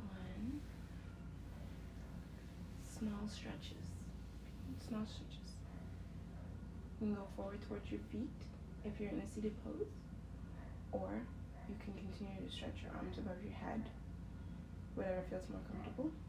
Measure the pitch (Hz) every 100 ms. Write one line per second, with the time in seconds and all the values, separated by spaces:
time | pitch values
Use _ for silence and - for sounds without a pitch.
0 | 104 135 185 - 226 294 - - - -
1 | - - - - - - - - - -
2 | - - - - - - - - - -
3 | 214 208 208 - 220 - - - - -
4 | - - - - - - - 269 - 220
5 | 214 - - - - - - - - -
6 | - - - - - - - - - -
7 | 214 202 196 - 196 202 - 202 - 208
8 | - 214 262 - - - - - 214 208
9 | 208 - 196 226 214 208 - 311 427 -
10 | - - - - - - - - - -
11 | - 220 240 - - - - 202 - 190
12 | - - 202 190 180 - - - - -
13 | 185 180 208 180 202 - - - - -
14 | - - - - - - - - - -
15 | 190 277 185 185 - 185 180 - 202 220
16 | 311 -